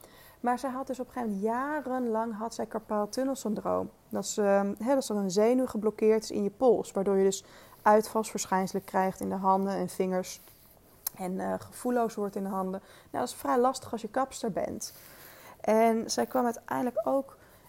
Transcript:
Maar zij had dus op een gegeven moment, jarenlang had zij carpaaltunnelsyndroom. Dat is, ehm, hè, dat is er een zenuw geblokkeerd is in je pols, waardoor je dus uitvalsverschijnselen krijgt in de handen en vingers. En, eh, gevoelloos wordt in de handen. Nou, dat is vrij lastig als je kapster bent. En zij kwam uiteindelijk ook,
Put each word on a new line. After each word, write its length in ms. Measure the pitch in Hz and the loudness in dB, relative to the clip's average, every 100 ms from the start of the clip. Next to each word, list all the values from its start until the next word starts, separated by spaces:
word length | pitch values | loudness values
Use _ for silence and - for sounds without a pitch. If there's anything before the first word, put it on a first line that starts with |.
| - - - - | -20 -20 -20 -6
Maar 180 | 240 247 | -2 -2
zij 120 | 262 | -2
had 160 | 254 269 | -6 -6
dus 140 | 262 | -6
op 60 | 247 | -8
een 60 | |
gegeven 220 | 254 233 | -6 -4
moment, 200 | 190 214 | -2 0
jarenlang 840 | 240 285 302 247 254 240 220 233 208 | 0 -2 -4 -4 -2 0 0 -2 -4
had 180 | 226 | -8
zij 120 | - 226 | -6 -6
carpaaltunnelsyndroom. 1200 | 220 - 214 208 254 269 262 214 208 185 180 190 - _ | -6 -4 -2 -2 -2 -2 -2 -2 -2 0 0 -2 -10 _
Dat 160 | 208 | -6
is, 120 | 202 - | -4 0
ehm, 380 | 202 196 202 208 | 4 4 2 0
hè, 160 | 220 | 0
dat 80 | 277 | 2
is 60 | - | 2
er 80 | 208 | -2
een 140 | 196 | 0
zenuw 360 | 185 226 254 254 | 4 4 4 2
geblokkeerd 560 | 220 214 208 214 220 | 0 -2 2 4 4
is 80 | 220 | 0
in 120 | - | -2
je 80 | 202 | -2
pols, 420 | - 254 190 - | 2 4 4 2
waardoor 240 | 196 196 196 | -2 2 4
je 80 | |
dus 200 | 190 190 - - - - | 4 2 -6 -20 -20 0
uitvalsverschijnselen 1040 | 214 214 214 220 220 208 - 190 190 196 | 6 6 4 -2 -2 -6 -2 0 0 -4
krijgt 360 | - 196 190 185 | -2 0 0 -2
in 80 | 196 | -4
de 60 | |
handen 380 | 190 190 190 196 | 0 2 4 2
en 160 | 185 180 | -2 -2
vingers. 520 | - 185 185 185 - - - - - _ - - - | -2 0 -2 -4 -10 -18 -20 -20 -20 _ -16 -12 -8
En, 240 | 185 185 | -6 -4
eh, 140 | 190 185 | -2 -4
gevoelloos 560 | - - 247 247 226 | -6 -6 -2 0 0
wordt 220 | 214 202 202 | -2 -6 -4
in 60 | |
de 60 | 190 | -4
handen. 320 | 190 190 190 - - - | -4 -4 -6 -12 -20 -10
Nou, 140 | - | -6
dat 40 | 247 | -6
is 60 | |
vrij 240 | - 277 262 | -4 0 2
lastig 340 | 247 269 - | 2 0 -6
als 100 | 226 | -8
je 60 | 214 | -4
kapster 440 | 262 262 - - | -4 -4 -4 -6
bent. 420 | 165 - - - - - - - - - - | -4 -4 -6 -12 -14 -20 -20 -20 -20 -20 -6
En 500 | - 220 226 226 226 | 2 4 4 2 0
zij 160 | - 233 | -2 0
kwam 180 | 254 | 0
uiteindelijk 560 | 240 226 - 262 247 622 | 0 -2 -6 -2 -2 -2
ook, 320 | 262 269 269 - - - | 0 0 -2 -10 -20 -20